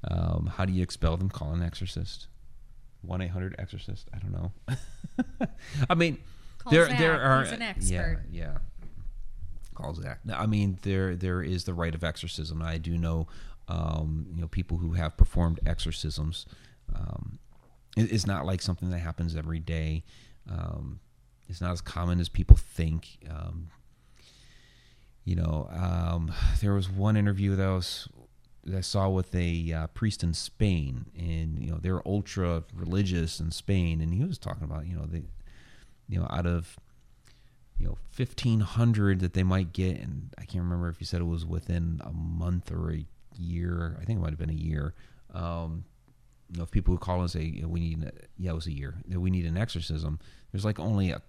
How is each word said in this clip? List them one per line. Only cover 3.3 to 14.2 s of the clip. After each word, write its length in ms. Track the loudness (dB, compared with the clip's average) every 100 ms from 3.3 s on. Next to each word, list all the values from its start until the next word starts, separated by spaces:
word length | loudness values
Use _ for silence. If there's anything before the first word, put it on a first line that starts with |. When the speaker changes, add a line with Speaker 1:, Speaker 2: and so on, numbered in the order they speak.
Speaker 1:
hundred 240 | -2 -4 -6
exorcist. 500 | -8 -8 -8 -8 -8
I 40 | -8
don't 140 | -6
know. 1160 | -4 -6 -8 -6 -6 -6 -10 -10 -4 -4 -2 -4 -4
<laughs> 320 | -8 -2 2
I 40 |
mean, 240 | 4 4 2 -8 -14 -14 -10
Speaker 2:
Call 140 | 6
Speaker 1:
there, 140 | 8 8
Speaker 2:
Zach. 100 | 6
Speaker 1:
there 220 | 4 6
are, 220 | 6 6
Speaker 2:
He's 80 | 4
an 80 | -2
Speaker 1:
yeah, 60 | -4
Speaker 2:
expert. 560 | 0 0 2 0 -2 -4
Speaker 1:
yeah. 280 | -6 0 0 0 -4 -12 -8 -8 -6 -8 -6 -6 -6 -8
Call 200 | -8 -8
Zach. 260 | -6 -8 -8
No, 100 | -6
I 120 | -2 2
mean, 320 | 4 2 0
there, 320 | 0 2 2
there 280 | 0 0 0
is 220 | 0 -2
the 100 | -2
rite 200 | -2 0
of 80 | 0
exorcism. 580 | -2 -4 -6 -6 -4 -4
I 160 | -2 -2
do 200 | 0 0
know, 300 | 2 0 -2 -6 -12 -12 -6
um, 580 | -4 -2 -2 -2 -2